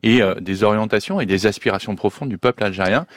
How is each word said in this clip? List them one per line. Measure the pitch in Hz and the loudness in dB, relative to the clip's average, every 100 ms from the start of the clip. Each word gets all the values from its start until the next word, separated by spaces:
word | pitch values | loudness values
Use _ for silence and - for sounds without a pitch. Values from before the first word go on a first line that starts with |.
et, | 113 120 | 2 4
euh, | 98 90 | 4 0
des | 90 95 | -4 0
orientations | 104 107 110 107 - 196 | 2 2 0 -2 -2 -4
et | |
des | 110 95 107 | 0 0 0
aspirations | 101 - 98 - | 0 -2 -2 -4
profondes | 98 104 - 139 | -4 -4 -4 -6
du | 98 | -2
peuple | 123 - | -2 0
algérien. | 104 92 92 113 175 | -4 -2 0 0 -2